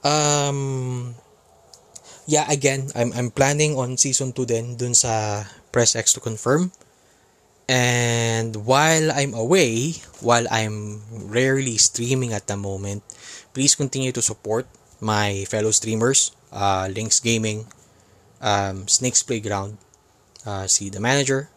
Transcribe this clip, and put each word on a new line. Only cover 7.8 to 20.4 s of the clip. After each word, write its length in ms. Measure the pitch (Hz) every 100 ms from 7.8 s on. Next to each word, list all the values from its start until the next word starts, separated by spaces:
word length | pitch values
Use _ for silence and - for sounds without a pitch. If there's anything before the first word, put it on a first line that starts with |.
| 123 120 120 117 117 113 113 110 107
while 440 | 135 156 160 156
I'm 240 | 139 139
away, 680 | 113 117 190 135 113 143 165 - -
while 240 | 117 117 117
I'm 520 | 113 110 107 104 104 107
rarely 680 | 113 98 113 131 135 135 110
streaming 560 | - - 120 131 123
at 120 | 107 -
the 120 | 101
moment, 440 | 98 98 101 101 - - - - -
please 200 | - 139
continue 380 | - 139 135 131
to 100 | 123
support 440 | - 107 104 110 127 - _ -
my 460 | 110 107 104 98 98
fellow 240 | 110 107
streamers, 600 | 107 110 110 120 135 - _ _
uh, 400 | - 101 95 95
Lynx 280 | 98 110 -
Gaming, 480 | 117 113 110 107 113 - _ _ _ _ _ _
um, 440 | - 101 98 98 101
Snake's 360 | - 127 -
Playground, 560 | - 117 107 101 98 107 _ _ _ _ _ -